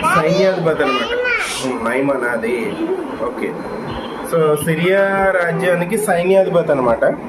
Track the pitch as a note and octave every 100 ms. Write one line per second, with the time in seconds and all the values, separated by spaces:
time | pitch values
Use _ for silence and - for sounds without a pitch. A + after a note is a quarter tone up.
0 | D#4 F#4 - F#3+ F#3+ F#3 D#3+ D#3 C#3 -
1 | - - - - - - C3 A#2+ A2+ B2+
2 | C#3+ C3 A#2+ A#2 A#2 A#2+ G#2+ - E4 F#4
3 | C#4+ - - - - D#3+ - - - -
4 | - - - E3 D#3 D3+ E3 D#3+ F3+ G3
5 | G3 G3 F#3+ F#3 E3+ E3 F3+ F3 F3 G#3+
6 | G#3 F3 F3+ F#3+ F#3 E3+ D#3 C#3+ B2 A2+
7 | D3 -